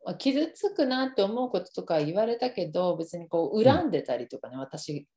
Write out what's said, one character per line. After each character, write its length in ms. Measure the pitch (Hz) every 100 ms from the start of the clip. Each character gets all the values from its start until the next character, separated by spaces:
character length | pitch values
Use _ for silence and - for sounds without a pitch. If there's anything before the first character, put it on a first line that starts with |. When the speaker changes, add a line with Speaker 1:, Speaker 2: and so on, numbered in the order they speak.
| - 185
Speaker 1:
傷 320 | 269 269 330
つ 200 | - 403
く 120 | 403 262
な 200 | 262 262
っ 80 | 240
て 80 |
思 240 | 196 233 247
う 20 |
こ 120 | 190
と 100 | 180
と 100 | -
か 180 | - 160
言 120 | 151
わ 140 | 180 226
れ 100 | 233
た 140 | 247
け 160 | 226 160
ど、 280 | 170 180 170
別 220 | 165 175
に 100 | 165
こ 240 | 170 170
う 100 | 214
恨 240 | 240 311 320
ん 40 |
で 120 | 156
た 120 | - 120
り 120 | 120
と 100 | 135
か 100 | 120
ね、 60 | 127
Speaker 2:
う 20 |
ん。 40 |
Speaker 1:
私 460 | 135 156 - 147 -